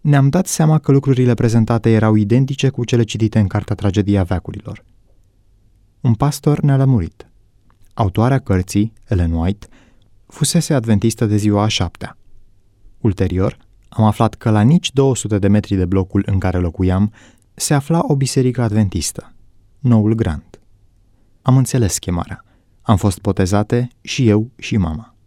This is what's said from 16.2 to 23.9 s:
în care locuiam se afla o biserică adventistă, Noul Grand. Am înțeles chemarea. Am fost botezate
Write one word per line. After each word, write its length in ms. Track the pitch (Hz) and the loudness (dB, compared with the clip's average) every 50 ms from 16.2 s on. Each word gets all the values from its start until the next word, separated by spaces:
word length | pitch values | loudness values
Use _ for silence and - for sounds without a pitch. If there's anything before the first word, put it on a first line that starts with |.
| 98 | 0
în 140 | - 101 92 | 0 -2 -2
care 180 | 90 92 90 | -2 -2 -2
locuiam 560 | 90 90 85 - - 95 92 90 95 101 104 - - - - _ _ _ _ _ | -2 -2 -4 -2 -2 0 0 2 2 0 -2 -4 -12 -20 -20 _ _ _ _ _
se 200 | - - - 160 | -10 -4 -2 -2
afla 260 | 143 139 - 165 170 165 | -2 0 0 -2 -2 0
o 80 | 262 151 | 0 0
biserică 460 | 135 135 127 - 139 127 127 120 123 | -2 -2 -2 0 0 0 0 0 -2
adventistă, 720 | 120 110 104 110 107 95 - 87 78 - - - - - - - - - _ - _ _ _ _ | -2 0 0 0 0 0 -2 -6 -6 -6 -10 -12 -18 -18 -20 -20 -20 -20 _ -20 _ _ _ _
Noul 340 | - 127 120 110 104 107 113 | 0 2 2 4 2 2 0
Grand. 460 | 113 110 95 78 - - _ - _ _ _ _ _ _ _ _ _ _ _ _ _ _ _ _ _ | 0 -2 -2 -4 -6 -10 _ -20 _ _ _ _ _ _ _ _ _ _ _ _ _ _ _ _ _
Am 160 | _ - 127 | _ 2 2
înțeles 400 | 135 127 - - 131 117 90 - | 2 2 0 0 -2 0 -2 -2
chemarea. 480 | - - - 87 85 - - - - _ _ _ _ _ _ _ _ | -6 -6 -6 -6 -6 -6 -8 -12 -18 _ _ _ _ _ _ _ _
Am 160 | _ - 113 | _ -2 0
fost 240 | - - 101 92 - | 0 0 -2 -2 -2
botezate 680 | - 101 95 - 95 87 101 104 107 - - 120 123 123 | -4 -4 -2 0 0 0 0 -2 -2 -2 -2 -2 -2 -4